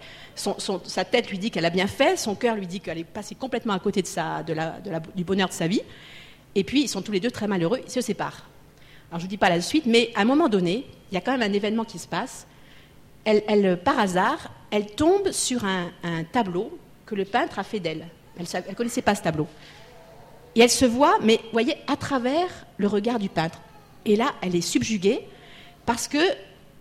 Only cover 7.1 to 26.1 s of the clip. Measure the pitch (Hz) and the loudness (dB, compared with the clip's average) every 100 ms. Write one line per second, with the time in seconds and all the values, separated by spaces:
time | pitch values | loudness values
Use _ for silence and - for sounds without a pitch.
7.1 | 208 214 - 208 196 165 254 - - 233 | -2 -2 -2 -2 0 2 0 -4 -4 -2
8.1 | 202 151 - - - - - - - - | -4 -6 -8 -18 -20 -20 -20 -20 -20 -12
9.1 | 170 180 202 202 170 175 302 247 233 233 | -8 -8 2 4 4 2 0 4 4 4
10.1 | - 202 285 330 208 180 202 277 - - | 2 4 4 4 4 2 0 -4 -16 -8
11.1 | 185 208 262 214 202 208 220 220 170 - | -4 0 0 2 0 0 -2 -4 -8 -8
12.1 | 165 226 - - - - - - - - | -6 -6 -10 -20 -20 -20 -20 -20 -20 -20
13.1 | - - 214 214 208 196 175 - 269 208 | -6 2 2 4 4 4 4 2 2 2
14.1 | 180 208 311 - - - 208 208 - 311 | 2 2 0 -6 -18 -4 -2 -2 0 4
15.1 | 392 392 - - 247 208 190 175 - 175 | 4 2 -2 -2 -2 0 -2 -2 -6 -6
16.1 | 165 165 254 202 175 233 349 - - - | -4 -2 -2 0 -2 -6 -10 -20 -20 -8
17.1 | 208 190 247 320 - 196 220 165 160 160 | -6 -2 0 -2 -4 -6 -6 -6 -6 -10
18.1 | - - - 170 185 180 196 240 - 220 | -18 -20 -12 -8 -6 -6 -6 -4 -2 0
19.1 | 202 - 156 151 - - - - - - | 2 0 -2 -2 -8 -20 -20 -20 -20 -20
20.1 | - - - - - 240 240 254 233 294 | -20 -20 -20 -2 4 4 6 2 4 4
21.1 | 427 214 226 - 226 233 311 - 285 - | 4 4 2 2 -2 0 -2 -4 -4 -2
22.1 | 277 240 294 359 - - - 202 208 214 | -2 0 0 -2 -4 -14 -4 0 0 0
23.1 | 240 196 - 160 - - - - - - | 0 -2 -2 -2 -4 -18 -20 -20 -6 2
24.1 | 214 262 - 185 175 175 294 226 220 185 | 2 2 -2 -2 0 0 0 0 0 2
25.1 | 269 - - - - - - - 233 - | 2 -2 -16 -20 -20 -20 -8 -4 -2 -2